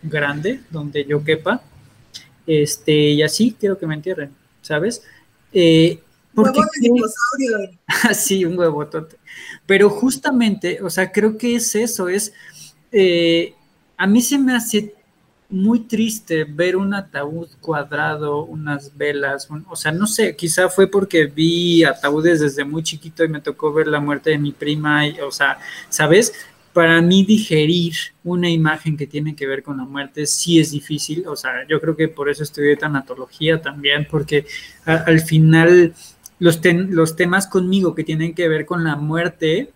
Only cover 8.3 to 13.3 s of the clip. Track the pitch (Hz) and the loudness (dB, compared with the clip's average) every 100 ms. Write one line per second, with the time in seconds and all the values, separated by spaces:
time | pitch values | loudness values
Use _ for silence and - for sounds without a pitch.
8.3 | 190 175 175 170 147 147 160 160 - _ | 0 0 0 0 0 -6 -10 -12 -20 _
9.3 | - - - - 196 208 - 262 254 302 | -20 -20 -20 0 4 4 4 -2 0 -2
10.3 | 262 226 190 175 180 190 185 185 208 214 | 2 2 0 -4 -6 -6 -2 -2 0 0
11.3 | 214 240 240 226 208 233 - 180 190 208 | 0 -2 -2 -2 -2 -4 -4 -4 -4 -6
12.3 | - - - - _ _ 220 185 170 170 | -12 -20 -20 -20 _ _ 2 4 4 2